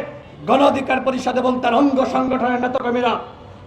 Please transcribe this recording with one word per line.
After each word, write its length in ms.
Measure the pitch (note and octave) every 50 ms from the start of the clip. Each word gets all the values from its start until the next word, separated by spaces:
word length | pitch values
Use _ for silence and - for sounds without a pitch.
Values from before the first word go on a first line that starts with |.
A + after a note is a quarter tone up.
| - - - - - - - - D3
গণ 140 | F3+ B3 C#4 C#4+
অধিকার 360 | - - C4+ - - C4 B3 -
পরিষদ 300 | C4 B3+ B3 - B3 A3+ B3+
এবং 140 | A#3+ B3+ B3 B3+
তার 140 | - A#3+ A#3
অঙ্গ 240 | C4+ C#4+ C#4 C4 C4 B3+ - B3+
সংগঠনের 500 | C4 C4 B3+ B3+ - A#3 B3 B3 A#3+ B3
নেতাকর্মীরা 500 | B3+ B3+ B3 B3 A#3+ A#3+ B3 B3 A3+ G#3+ - - - - - - - - - -